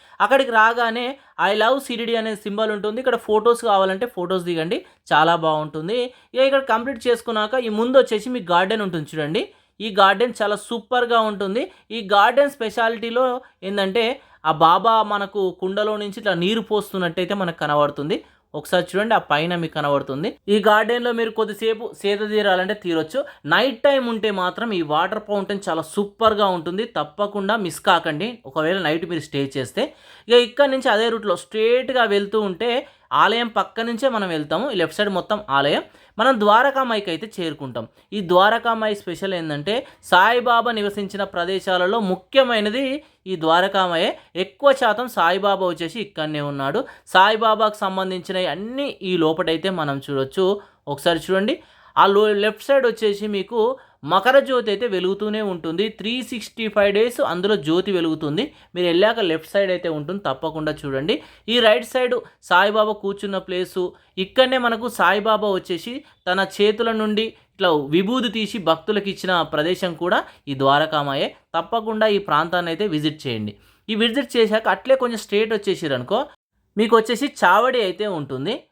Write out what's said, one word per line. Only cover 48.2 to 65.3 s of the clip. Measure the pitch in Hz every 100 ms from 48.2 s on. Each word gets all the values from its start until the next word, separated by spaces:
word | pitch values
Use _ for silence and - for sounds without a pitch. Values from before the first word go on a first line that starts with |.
| 175 185 175
అన్నీ | 160 220 262 285 - 190
ఈ | 180
లోపటైతే | 156 165 165 160 190 180
మనం | 143 139 139
చూడొచ్చు. | 139 135 190 185 202 - _ -
ఒకసారి | 143 170 165 180
చూడండి, | 190 220 339 - _ - -
ఆ | 190
లో-, | 202 214 208 214
లెఫ్ట్ | 214 -
సైడ్ | 277 247
వచ్చేసి | 233 214 202 214 202
మీకు | 185 233 226 262 _ _
మకర | 139 190 247 277 269
జ్యోతి | 254 208
అయితే | 202 240
వెలుగుతూనే | 180 180 196 214 214 202
ఉంటుంది. | 175 160 170 220 220
త్రీ | 208 247 -
సిక్స్టీ | 240 - - 214 208
ఫైవ్ | 202 202
డేస్ | 240 269 -
అందులో | 175 202 202 151
జ్యోతి | 175 190 180
వెలుగుతుంది. | 165 156 147 165 294 - _ 175
మీరు | 175
వెళ్ళాక | 170 214 226 185
లెఫ్ట్ | 160 -
సైడ్ | 202 190 180
అయితే | 175 151
ఉంటుంది, | 147 196 165
తప్పకుండా | 131 160 156 156 151
చూడండి. | 143 135 160 311 - - -
ఈ | 240 226
రైట్ | 233 233
సైడ్ | 254 247 247 - _ -
సాయిబాబా | 180 208 214 214 208
కూర్చున్న | 196 196 202 190 185
ప్లేసు, | 180 180 190 180 - _ - 185
ఇక్కడనే | 262 254 262 240
మనకు | 226 240 -
సాయిబాబా | 175 202 214